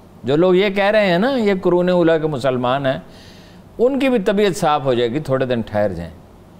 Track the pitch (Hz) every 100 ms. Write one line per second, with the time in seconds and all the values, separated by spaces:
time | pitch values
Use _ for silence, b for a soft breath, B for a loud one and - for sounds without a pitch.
0 | - - 113 147 185 180 202 196 196 214
1 | 202 175 240 269 208 190 185 175 180 180
2 | 165 165 156 143 131 123 123 135 139 151
3 | - B B B B B B - 240 277
4 | 262 247 190 202 208 156 160 147 135 120
5 | 120 135 143 131 131 120 104 104 104 85
6 | 85 82 - - -